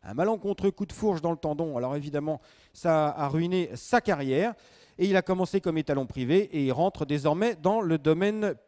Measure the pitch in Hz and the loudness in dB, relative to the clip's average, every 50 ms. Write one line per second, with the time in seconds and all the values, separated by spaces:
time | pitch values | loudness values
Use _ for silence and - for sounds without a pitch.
0 | - - 104 131 175 214 226 196 - 202 196 - 185 196 - - 208 - - - | -14 -8 -4 -2 0 0 -2 -2 -4 -6 -4 -2 -2 -2 -2 -2 -10 -8 -6 -2
1 | 214 214 185 160 147 170 170 - - 156 147 147 165 160 139 120 123 127 139 147 | -2 0 0 0 -2 -4 -4 -2 -4 -6 -4 -4 -4 -4 -2 -4 -4 -2 -4 -4
2 | 143 147 143 147 147 156 156 - _ - - _ _ _ _ - - 170 160 156 | -6 -4 -4 -4 -4 -4 -6 -6 _ -20 -20 _ _ _ _ -4 0 2 4 4
3 | 151 147 - - 147 143 139 160 170 175 185 185 175 - 104 120 - - - 240 | 2 2 0 -2 -2 0 0 0 0 2 0 0 0 -2 -6 -12 -2 2 2 2
4 | - 214 185 143 139 131 131 147 190 240 220 _ _ - - - - _ _ - | 2 2 -2 0 0 0 2 2 2 0 -2 _ _ -20 -20 -20 -20 _ _ -2
5 | 180 202 196 185 180 - 185 185 185 - - 196 - 185 160 160 147 - 143 135 | 0 4 4 2 2 2 0 0 0 0 -2 -2 0 0 -2 -2 0 0 -2 -2
6 | 131 - - 135 127 120 160 190 208 196 - 156 139 131 127 131 170 196 - - | -2 -4 -6 -4 0 4 4 4 2 2 -2 0 0 0 2 2 0 0 0 -4
7 | 160 139 147 147 135 156 151 175 214 240 214 160 147 185 208 226 208 165 165 156 | -4 -2 -2 0 2 2 2 2 0 0 -2 0 0 0 2 2 0 0 0 2
8 | 139 156 160 165 190 208 214 214 208 202 151 - _ | 4 2 2 4 2 0 0 0 -2 -2 -4 -6 _